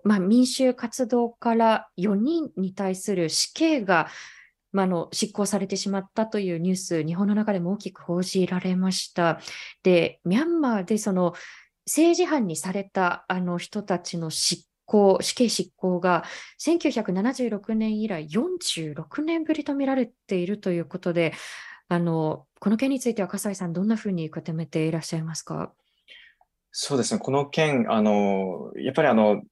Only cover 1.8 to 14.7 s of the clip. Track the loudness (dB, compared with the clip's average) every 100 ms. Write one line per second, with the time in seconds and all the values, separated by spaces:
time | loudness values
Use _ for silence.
1.8 | -2 -4 0 2 2 0 -2 -4 -4 -2
2.8 | -4 -4 -2 0 0 0 -4 0 2 2
3.8 | 4 2 2 -6 -18 -20 -20 _ _ 0
4.8 | 2 0 -2 -4 -4 -2 -2 0 -2 -4
5.8 | -4 -4 -4 -4 -2 -2 -2 -2 0 0
6.8 | 0 -2 -2 0 0 2 2 0 -2 -4
7.8 | -6 -12 -4 -2 0 0 0 0 -2 0
8.8 | 0 -2 -4 0 2 2 -6 -14 -16 -2
9.8 | 4 4 4 -2 0 2 2 0 0 0
10.8 | 0 -2 0 0 0 -2 -12 -20 -20 _
11.8 | -4 2 4 4 2 2 0 -2 -4 -4
12.8 | -4 0 0 0 -4 -2 -2 -4 -6 -8
13.8 | -4 -4 -4 -6 -6 -2 -2 -4 -8